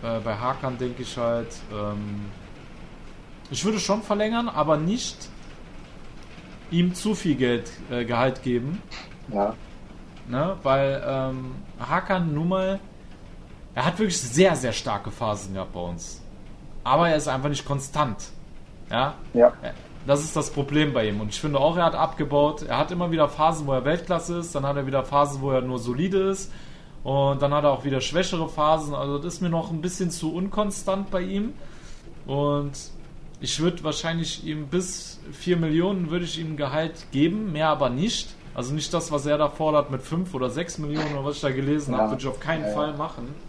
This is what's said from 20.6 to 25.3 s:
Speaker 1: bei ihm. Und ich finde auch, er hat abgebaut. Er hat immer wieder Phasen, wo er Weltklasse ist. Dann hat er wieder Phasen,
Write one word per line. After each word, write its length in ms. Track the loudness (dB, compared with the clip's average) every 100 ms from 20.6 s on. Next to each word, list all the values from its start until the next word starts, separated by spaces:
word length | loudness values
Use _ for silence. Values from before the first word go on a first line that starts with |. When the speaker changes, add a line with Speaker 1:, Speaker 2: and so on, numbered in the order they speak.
| 2 4 4
Speaker 1:
bei 140 | 4 2
ihm. 120 | 0
Und 80 | -2
ich 120 | -2
finde 180 | 0 4
auch, 160 | 4 6
er 80 | 4
hat 100 | 4
abgebaut. 680 | 0 0 2 4 4 2
Er 140 | -2 0
hat 140 | 0
immer 200 | 0 0
wieder 160 | 4 4
Phasen, 400 | 6 4 4 2
wo 60 |
er 120 | 2 2
Weltklasse 520 | 0 2 0 0 -4
ist. 140 | -2 -2
Dann 100 | 0
hat 100 | 0
er 80 | 2
wieder 160 | 0
Phasen, 380 | 4 4 4